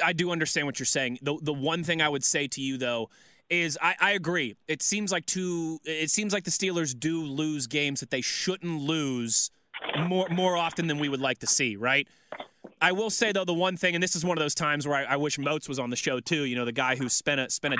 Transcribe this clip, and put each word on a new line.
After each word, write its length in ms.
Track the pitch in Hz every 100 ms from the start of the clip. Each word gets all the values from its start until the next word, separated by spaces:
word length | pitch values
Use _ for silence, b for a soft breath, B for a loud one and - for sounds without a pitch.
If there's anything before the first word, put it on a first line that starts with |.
I 80 | 170
do 180 | 170 180
understand 360 | 170 156 156 143
what 120 | -
you're 60 |
saying. 360 | 127 147 127 123
The, 160 | 139 151
the 140 | 151
one 300 | 139 139 170
thing 180 | 165 165
I 60 | 151
would 120 | 143
say 240 | - 156 143
to 120 | -
you, 160 | 135 131
though, 320 | 123 117 110 b b b -
is 300 | 175 170 151
I, 140 | 165 180
I 120 | 190
agree. 460 | 202 160 175 123 101 -
It 160 | 156
seems 280 | - 208 202
like 140 | 180
two, 560 | - 185 180 170 160 160
it 260 | 151 156 160
seems 240 | - 208
like 100 | 202
the 60 | 180
Steelers 480 | - 190 170 156 123
do 240 | 156 165
lose 440 | 151 139 156 151 117
games 340 | 147 143 139
that 100 | -
they 100 | 139
shouldn't 640 | - - - 185 175 156
lose 680 | 143 160 143 123 117 113 - _ _ - - 147
more, 280 | 175 185 185
more 260 | 175 185
often 320 | 175 165 170 170
than 120 | 147
we 100 | 147
would 120 | 135
like 180 | 135 127
to 80 | 113
see, 300 | - 127 101
right? 300 | 120 139 139 B B - - _ - -
I 140 | 170
will 160 | 185 220
say, 240 | - 226
though, 140 | 196 180
the 80 |
one 240 | 170 185 180
thing, 160 | 180
and 80 | 170
this 120 | 180
is 80 | 175
one 140 | 175 165
of 60 |
those 120 | 147
times 320 | - 151 147 143
where 120 | 143
I, 140 | 127
I 40 | 143
wish 220 | 147 143
Moats 280 | 143 151 -
was 120 | 135
on 100 | 123
the 80 | 123
show, 240 | - 127
too, 240 | - 160
you 120 | 139 123
know, 100 | 120
the 60 |
guy 240 | 117 131 127
who 120 | 127
spent 320 | - - 143
a, 80 | 131
spent 240 | -
a 60 | 147